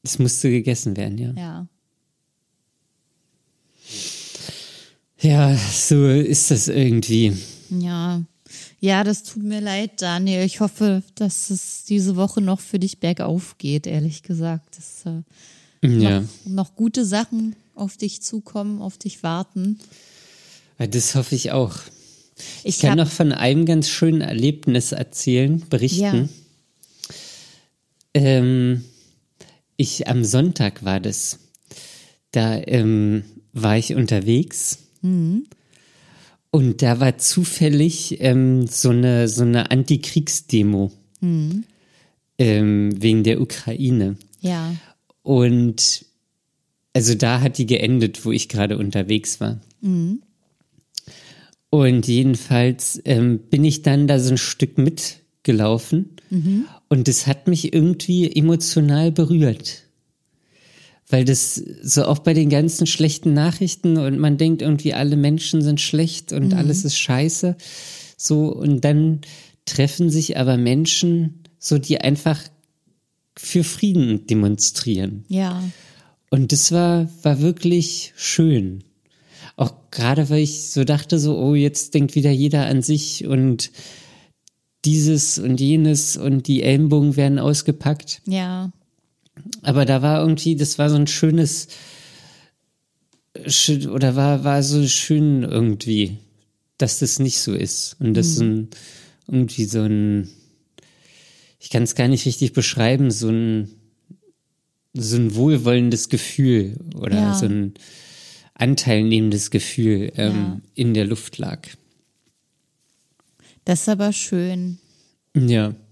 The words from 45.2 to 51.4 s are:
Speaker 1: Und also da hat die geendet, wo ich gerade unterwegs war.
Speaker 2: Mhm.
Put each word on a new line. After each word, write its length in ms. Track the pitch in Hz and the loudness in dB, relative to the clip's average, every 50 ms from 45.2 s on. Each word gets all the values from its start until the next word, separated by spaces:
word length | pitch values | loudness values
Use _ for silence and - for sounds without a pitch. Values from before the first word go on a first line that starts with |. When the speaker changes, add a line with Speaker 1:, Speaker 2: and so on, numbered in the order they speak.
| _ | _
Speaker 1:
Und 840 | - 139 123 123 120 120 120 120 120 110 - - - - - - _ _ _ _ _ _ _ _ _ _ _ _ _ _ _ _ _ _ | 0 2 4 4 4 2 2 2 0 0 0 -2 -2 -2 -4 -8 _ _ _ _ _ _ _ _ _ _ _ _ _ _ _ _ _ _
also 220 | 131 113 120 117 | 0 2 2 2
da 260 | 107 123 117 123 123 | 2 2 2 2 2
hat 160 | 127 131 117 | 0 0 0
die 80 | - 123 | -2 0
geendet, 600 | 107 127 110 107 110 127 123 113 101 104 - - | 0 0 0 2 2 2 2 2 0 -2 -4 -4
wo 60 | 113 | -2
ich 160 | 113 113 - - | -2 -2 -4 -4
gerade 280 | - 107 101 104 104 | -2 -2 -2 -2 -2
unterwegs 640 | 101 107 101 - 101 92 95 110 110 - - - - | -4 -4 -4 -2 -4 -2 0 -2 -2 -2 -6 -8 -6
war. 200 | 107 110 117 107 _ _ _ _ | -6 -6 -6 -8 _ _ _ _
Speaker 2:
Mhm. 400 | 233 196 185 170 165 175 208 277 _ _ _ _ _ _ _ _ _ _ _ _ _ _ _ - _ - - - - - - - | -4 -2 -2 -2 -2 -4 -6 -8 _ _ _ _ _ _ _ _ _ _ _ _ _ _ _ -14 _ -14 -20 -20 -20 -20 -20 -20